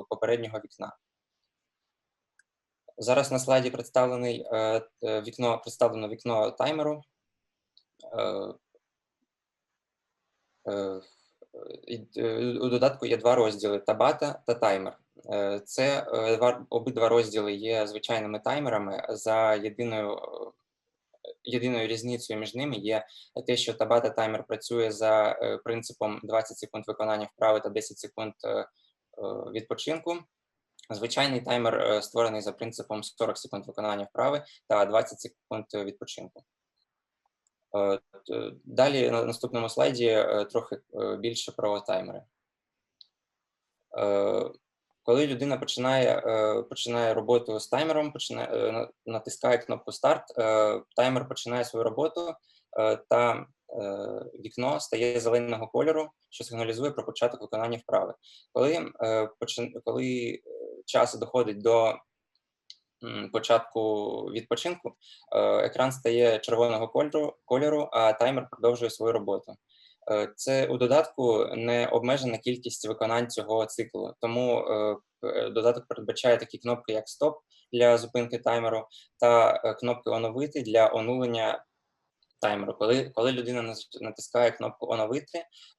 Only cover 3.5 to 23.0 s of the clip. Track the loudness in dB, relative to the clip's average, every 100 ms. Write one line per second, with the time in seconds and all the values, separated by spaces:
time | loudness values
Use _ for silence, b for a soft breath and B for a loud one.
3.5 | 2 2 -4 -2 2 2 2 -2 -4 -2
4.5 | 0 2 0 -2 _ -2 -2 -4 -2 0
5.5 | 0 -4 2 2 2 -6 -6 -2 0 0
6.5 | 0 0 0 -2 -4 -10 _ _ _ _
7.5 | _ _ _ _ _ -10 -4 -2 -2 -8
8.5 | -12 _ _ _ _ _ _ _ _ _
9.5 | _ _ _ _ _ _ _ _ _ _
10.5 | _ -6 -4 -4 -6 b b b _ -20
11.5 | -18 -16 -16 -12 -12 -10 -6 -4 -2 -2
12.5 | -2 0 2 2 0 -2 2 4 4 4
13.5 | 2 -2 -2 0 2 2 2 -2 -4 -4
14.5 | 0 2 0 -2 -12 _ -20 -6 -2 -2
15.5 | -2 -6 -2 0 0 -2 -2 2 4 4
16.5 | 2 -2 -4 -2 2 6 6 4 0 -2
17.5 | -2 -2 0 -2 -4 -4 -2 -2 -4 -2
18.5 | -2 0 -2 -2 -6 -6 -4 0 2 4
19.5 | 2 0 -4 -4 -2 -4 -6 -8 -12 -12
20.5 | -16 _ _ _ _ _ _ -18 -16 -6
21.5 | -4 -2 -2 -2 -4 -4 -6 -6 -6 -6
22.5 | -6 -6 -4 -2 -2